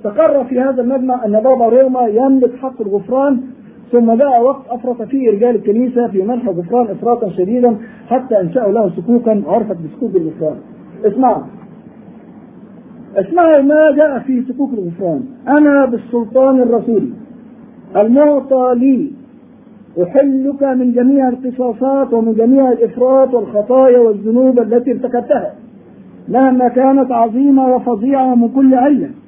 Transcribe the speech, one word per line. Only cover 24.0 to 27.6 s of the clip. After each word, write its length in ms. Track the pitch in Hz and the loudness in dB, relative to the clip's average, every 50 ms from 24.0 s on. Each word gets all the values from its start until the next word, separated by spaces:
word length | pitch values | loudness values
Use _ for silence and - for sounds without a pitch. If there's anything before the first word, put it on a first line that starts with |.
| 233 226 208 202 202 220 226 247 262 262 247 247 | 4 2 2 -2 -2 0 0 2 2 4 2 2
التي 340 | 226 208 233 240 240 277 | 0 2 0 0 0 -2
ارتكبتها، 600 | 233 - - 240 247 240 233 - 294 226 - - - - - - - - - - - - - - - - - - | -4 -4 -4 -4 -4 -6 -2 -2 -2 -2 -2 -8 -12 -14 -20 -20 -20 -20 -20 -20 -20 -20 -20 -20 -20 -20 -10 -2
مهما 400 | 190 247 262 269 254 247 247 240 | 0 2 2 2 2 2 0 0
كانت 440 | 240 247 269 269 269 269 262 254 | 2 2 2 2 2 2 0 0
عظيمة 600 | 254 226 233 226 214 254 277 285 269 262 | 0 0 0 0 0 0 2 4 4 4